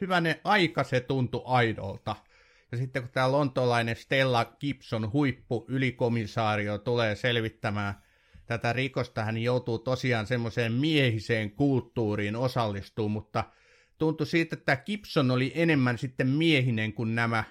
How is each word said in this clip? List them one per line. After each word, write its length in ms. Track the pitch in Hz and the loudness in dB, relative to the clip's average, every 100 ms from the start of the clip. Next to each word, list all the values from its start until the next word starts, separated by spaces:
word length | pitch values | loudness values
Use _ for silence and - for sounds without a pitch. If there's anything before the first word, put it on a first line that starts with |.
hyvänen 340 | 185 180 165 147 | 0 2 2 0
aika 400 | 175 208 165 160 | 2 4 4 0
se 160 | 131 127 | 0 -2
tuntui 420 | 127 135 127 123 120 | 0 -2 -2 -4 0
aidolta. 680 | 127 113 101 98 104 - 104 _ _ _ _ _ | 2 2 0 -8 -8 -8 -10 _ _ _ _ _
Ja 60 | 120 | -6
sitten 240 | 131 135 | -4 -6
kun 100 | 123 | -4
tää 200 | 131 131 | 0 2
lontoolainen 640 | 143 139 131 123 120 117 113 | 2 2 2 2 2 0 -4
Stella 500 | - 135 131 117 113 | 0 2 4 2 0
Gibson 640 | - 143 139 - 110 107 | -4 -6 -6 -6 -4 0
huippu 540 | 143 139 127 - 117 - | 0 0 -2 -6 -6 -2
ylikomissaario 1120 | 131 127 127 120 117 104 120 107 104 104 104 | -2 -2 0 0 0 -2 -2 0 0 -2 -4
tulee 380 | 131 120 110 101 | -2 0 0 0
selvittämään 800 | 127 120 110 - 110 104 101 98 _ _ _ - - | 0 0 -2 -4 -4 -2 -2 -6 _ _ _ -20 -8
tätä 280 | 117 120 | -4 -2
rikosta, 500 | 120 135 135 120 117 | -2 -2 -4 -4 -4
hän 140 | 107 113 | -2 -2
joutuu 420 | 120 123 120 113 | 0 0 -2 -4
tosiaan 480 | 127 123 131 117 104 | -2 -2 0 0 0
semmoiseen 460 | 123 117 123 117 | -2 -2 -2 0
miehiseen 800 | 117 156 151 127 110 - 113 104 | 0 2 4 4 2 -2 -2 -2
kulttuuriin 840 | - 143 127 - 123 107 104 101 113 | 0 2 2 0 -2 0 0 -2 -2
osallistumaan, 760 | 127 123 110 98 - - 104 | -2 0 -2 -4 -8 -4 -2
mutta 320 | 107 - 117 - _ _ _ _ _ | -4 -4 -6 -6 _ _ _ _ _
tuntui 300 | 160 156 143 | -2 0 0
siitä, 280 | 165 160 143 | 0 0 -4
että 100 | - | -2
tää 180 | 135 | -2
Gibson 480 | - 208 - 165 127 | -2 -8 -2 0 2
oli 200 | 127 135 160 | 2 0 2
enemmän 420 | 165 143 123 117 | 2 4 2 0
sitten 300 | 131 - 131 | -6 -2 0
miehinen 680 | 147 165 143 127 110 107 | 2 4 4 2 0 -2
kuin 220 | 117 113 117 | -4 -2 0
nämä 280 | 117 113 - | 0 0 -4